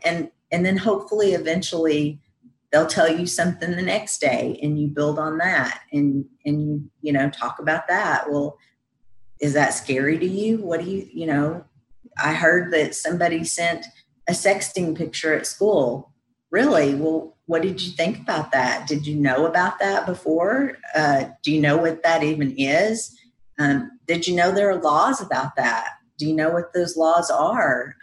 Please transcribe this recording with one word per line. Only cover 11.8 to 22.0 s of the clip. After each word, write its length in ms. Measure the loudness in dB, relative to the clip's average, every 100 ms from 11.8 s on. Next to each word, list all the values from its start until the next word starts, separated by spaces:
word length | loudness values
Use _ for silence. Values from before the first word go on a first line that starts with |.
| _ -20 -12 -4
I 120 | -2
heard 400 | 2 4 4 2
that 220 | 0 0 -2
somebody 480 | -4 -2 0 -2
sent 420 | -4 -4 -2 -4 -10 -20 _ _ -4
a 20 |
sexting 600 | 0 2 2 -2 -4 -4 -2
picture 360 | -6 -4 -2
at 120 | 0 -2
school." 640 | 0 2 2 2 -2 -8 _ _ _ _
"Really? 460 | 0 4 4 2 2
Well, 420 | 0 -2 -4 -12 -4
what 160 | -2
did 200 | 0 -4
you 100 | -6
think 280 | -2 -2 -2
about 320 | -4 -4 -2
that? 340 | 0 0 -2 -2
Did 180 | -4 -2
you 100 | 0
know 300 | 2 2 2
about 340 | 2 0 0
that 260 | 0 0 -2
before? 720 | -4 0 0 2 2 0 -4 -4 0
Uh, 300 | 2 2 0 -6
do 80 | -2
you 80 | 2
know 160 | 4 4
what 260 | 2 0